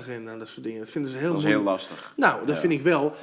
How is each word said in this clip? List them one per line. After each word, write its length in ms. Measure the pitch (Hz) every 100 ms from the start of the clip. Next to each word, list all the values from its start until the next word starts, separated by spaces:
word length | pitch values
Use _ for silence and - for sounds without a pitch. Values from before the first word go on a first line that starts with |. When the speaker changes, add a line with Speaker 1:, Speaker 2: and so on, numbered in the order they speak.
Speaker 1:
agenda 320 | 123 120 113
en 60 | 110
dat 100 | 113
soort 160 | -
dingen. 140 | 113 110
Dat 100 | 110
vinden 200 | 156 139
ze 60 | 131
heel 120 | 156
Speaker 2:
Dat 80 | 165
is 60 |
heel 80 | 147 107
Speaker 1:
moeilijk. 160 | 101 95 -
Speaker 2:
lastig. 240 | - - -
Speaker 1:
Nou, 220 | 233 120 117
dat 80 |
Speaker 2:
Ja. 60 | 151
Speaker 1:
vind 120 | 180
ik 100 | 147
wel. 320 | 147 160 147 151